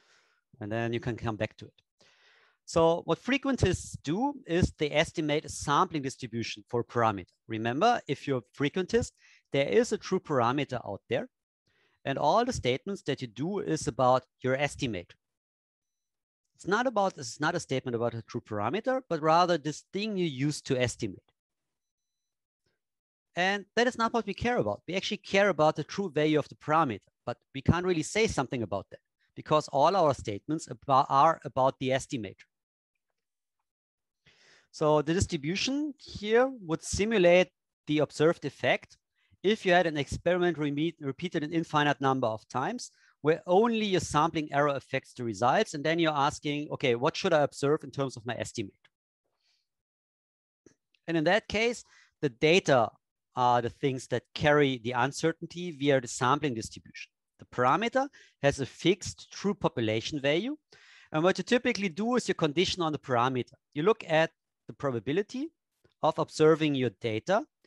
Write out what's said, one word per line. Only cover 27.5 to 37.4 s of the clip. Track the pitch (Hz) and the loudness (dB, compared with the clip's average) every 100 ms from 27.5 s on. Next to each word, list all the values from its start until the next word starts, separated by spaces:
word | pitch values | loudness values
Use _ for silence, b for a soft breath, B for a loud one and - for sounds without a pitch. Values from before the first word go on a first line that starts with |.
we | 135 | -2
can't | - 170 | 2 2
really | 180 170 | 2 0
say | 147 208 220 | 0 0 0
something | - 127 131 | 0 -4 -4
about | 107 98 - | -4 -6 -8
that | - _ _ _ | -18 _ _ _
because | - - 151 - | -18 0 0 2
all | 135 151 | 2 2
our | 190 156 | 4 2
statements | 135 - 101 - 156 - | 0 -4 -8 -6 -8 -6
about, | 127 - 131 - | -12 0 2 4
are | 135 156 - | 4 4 2
about | 131 135 131 - | -4 0 0 0
the | 131 | -2
estimator. | 131 - 135 98 - - _ _ _ _ _ _ _ _ _ _ _ _ _ _ _ _ _ b b b b b | -2 -2 -8 -10 -14 -20 _ _ _ _ _ _ _ _ _ _ _ _ _ _ _ _ _ b b b b b
So | - 156 151 | -2 2 4
the | 147 | 2
distribution | 175 - 170 139 196 - 277 302 - | 0 0 -4 -4 -4 -2 -2 -4 -8
here | - - 208 226 262 262 | -14 -10 2 2 2 -2
would | 170 160 | -6 -6
simulate | - - 214 226 175 180 | -4 -2 0 4 6 6